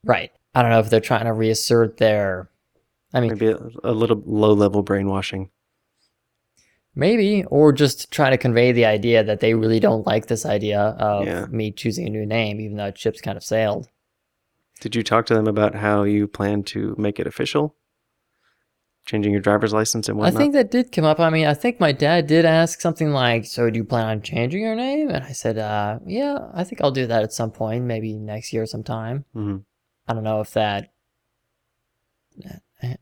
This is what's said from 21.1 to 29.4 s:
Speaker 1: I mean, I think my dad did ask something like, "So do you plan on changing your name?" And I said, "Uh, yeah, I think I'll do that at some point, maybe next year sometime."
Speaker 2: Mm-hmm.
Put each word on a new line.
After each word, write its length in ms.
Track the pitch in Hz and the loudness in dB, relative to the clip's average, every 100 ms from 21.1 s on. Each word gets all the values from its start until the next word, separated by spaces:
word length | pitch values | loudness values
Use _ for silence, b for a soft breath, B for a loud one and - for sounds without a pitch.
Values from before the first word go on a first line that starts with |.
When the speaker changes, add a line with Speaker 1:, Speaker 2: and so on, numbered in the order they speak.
| 156 | 4
Speaker 1:
I 100 | 165 | 2
mean, 160 | 160 151 | 2 2
I 60 | |
think 260 | 147 240 240 | 0 -2 2
my 120 | 165 | 2
dad 360 | 135 147 170 151 | 2 2 2 4
did 160 | 160 165 | 4 6
ask 340 | 160 165 - | 4 2 0
something 300 | 170 160 156 | -4 -2 0
like, 340 | 143 123 117 104 | 2 2 0 -2
"So 240 | - 117 | -2 0
do 80 | 110 | 0
you 60 | |
plan 240 | 107 120 110 | -2 -2 -2
on 140 | 110 | -4
changing 400 | - - 120 180 | -6 -4 -4 -2
your 140 | 220 220 | -4 -4
name?" 340 | 254 285 302 | -4 -2 -2
And 140 | - | -4
I 80 | 131 | -6
said, 260 | 131 - 110 | -6 -4 -4
"Uh, 420 | 107 104 104 110 - | -4 -2 -4 -6 -8
yeah, 440 | 202 285 285 - | -6 -4 -6 -8
I 100 | 185 | -10
think 180 | 185 - | -8 -2
I'll 100 | 143 | -2
do 160 | 131 123 | 0 -2
that 160 | 113 | 0
at 100 | 110 | -2
some 160 | - 117 | -4 -8
point, 340 | - 110 117 123 | -6 -6 -4 -4
maybe 320 | 113 110 107 | -6 -6 -8
next 360 | 107 107 117 | -10 -10 -8
year 120 | 113 110 | -6 -6
sometime." 600 | 113 110 113 110 131 139 | -8 -8 -8 -8 -10 -10
Speaker 2:
Mm-hmm. 220 | 117 | -8